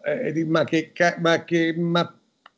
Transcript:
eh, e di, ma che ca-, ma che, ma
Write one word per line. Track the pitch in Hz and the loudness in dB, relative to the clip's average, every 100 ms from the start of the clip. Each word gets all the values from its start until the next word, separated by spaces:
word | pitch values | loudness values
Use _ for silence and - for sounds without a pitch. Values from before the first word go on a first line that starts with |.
eh, | - 147 147 | -6 -4 -2
e | |
di, | 156 160 | -2 0
ma | 160 | 0
che | 147 165 160 | 2 0 -2
ca-, | - 175 165 | 0 0 2
ma | 170 165 | 0 0
che, | - 170 165 165 | 0 0 0 0
ma | 170 170 - - _ _ - | 0 0 -2 -6 _ _ -20